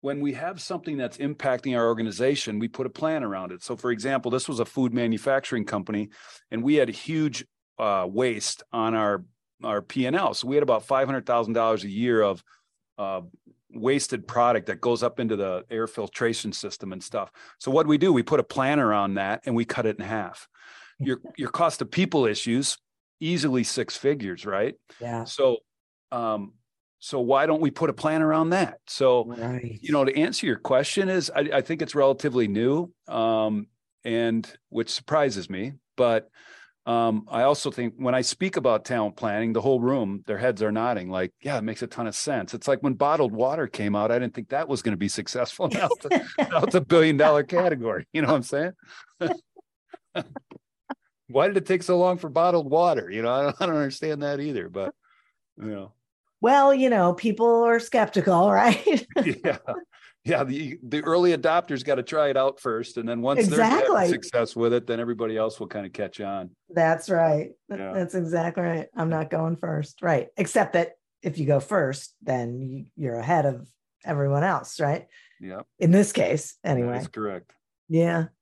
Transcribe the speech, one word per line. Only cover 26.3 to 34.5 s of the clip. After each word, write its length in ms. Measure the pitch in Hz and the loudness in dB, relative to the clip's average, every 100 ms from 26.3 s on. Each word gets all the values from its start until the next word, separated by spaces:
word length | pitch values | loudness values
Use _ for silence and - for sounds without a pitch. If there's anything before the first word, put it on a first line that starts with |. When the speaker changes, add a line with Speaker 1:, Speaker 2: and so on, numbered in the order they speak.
| 107 98 _ _ _ _ _ | -4 -6 _ _ _ _ _
Speaker 1:
so 200 | - 139 | -6 -2
why 240 | 123 135 | 4 4
don't 160 | 156 156 | 4 2
we 100 | 156 | 0
put 200 | - 160 | 0 -2
a 20 | |
plan 300 | - 156 160 | 0 0 2
around 280 | 156 156 160 | 2 2 2
that? 280 | 185 175 - - | 2 0 -4 -14
So, 400 | - 135 123 117 | 2 4 4 0
Speaker 2:
Right. 520 | 120 117 123 120 107 | -6 -6 -6 -8 -10
Speaker 1:
you 100 | 139 | -2
know, 120 | 147 | 2
to 120 | 135 135 | 4 4
answer 300 | 156 220 180 | 0 0 -2
your 100 | 110 | -2
question 540 | - 131 143 - 190 | 2 2 2 0 2
is, 200 | 185 143 | 0 0
I, 60 | - 147 | -2 0
I 80 | 139 | 0
think 220 | 131 165 | 0 -4
it's 120 | 156 | -2
relatively 540 | 143 139 135 147 127 110 | 2 4 4 0 2 2
new, 440 | 101 120 147 175 _ - | 2 2 2 -2 _ -8
um, 580 | 117 113 110 107 104 104 _ _ _ | -2 0 2 0 -2 -6 _ _ _
and 460 | 117 117 117 113 107 | -4 -2 0 -2 -4